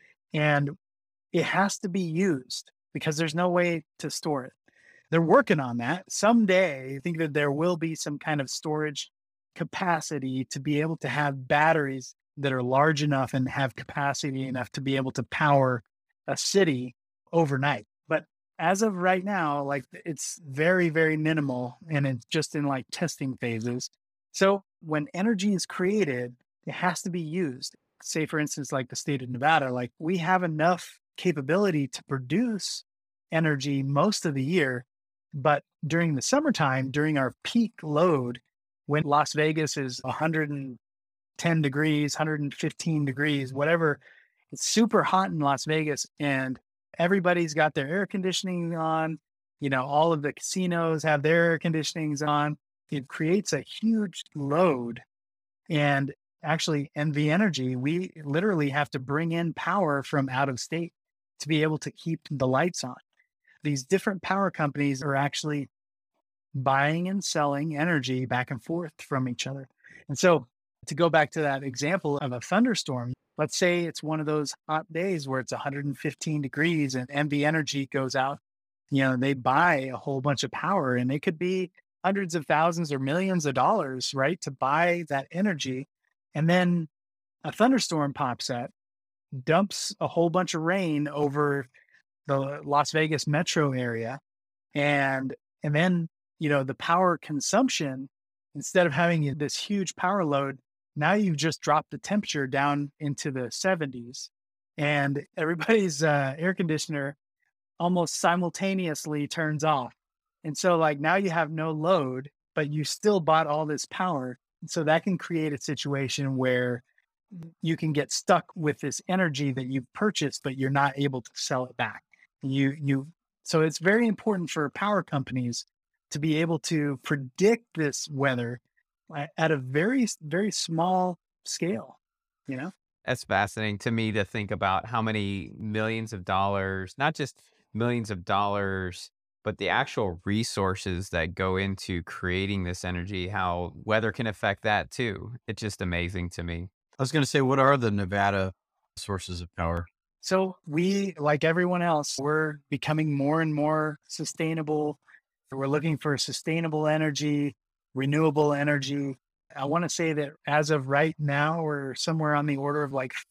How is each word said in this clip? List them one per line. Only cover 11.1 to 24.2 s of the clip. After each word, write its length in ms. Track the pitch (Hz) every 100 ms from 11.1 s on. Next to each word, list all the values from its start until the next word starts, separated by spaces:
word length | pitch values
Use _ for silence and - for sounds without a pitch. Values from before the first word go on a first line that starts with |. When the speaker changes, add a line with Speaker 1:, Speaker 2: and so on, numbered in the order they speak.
| 139 147 135 127
Speaker 1:
batteries 680 | 147 156 160 139 135 127 - _ -
that 120 | 139
are 120 | 131
large 400 | 123 131 151 151
enough 320 | 151 139 127
and 120 | 131 127
have 300 | 143 135 -
capacity 720 | 127 - 143 139 151 135 131
enough 220 | 127 120
to 100 | -
be 160 | 135 135
able 160 | 131
to 100 | 135
power 580 | 117 - 151 139 131 123 - _ _ _ -
a 80 |
city 600 | 139 - 196 175 127 123 - _ _ _
overnight. 560 | 170 156 135 143 120 - _ -
But 160 | 160 - _ _ -
as 220 | 165 190
of 140 | 220
right 280 | 185 185 185
now, 400 | 190 202 156 143
like, 220 | 139 143 -
it's 480 | - - 147 - -
very, 460 | 156 131 160 185 175
very 300 | 156 160 156
minimal, 580 | 156 160 143 123 123 - 160
and 160 | 147 139
it's 180 | 123
just 300 | - 160 -
in, 100 | 160
like, 220 | 143 135 -
testing 460 | - 165 - 139 120
phases. 540 | 123 113 117 120 - - _ _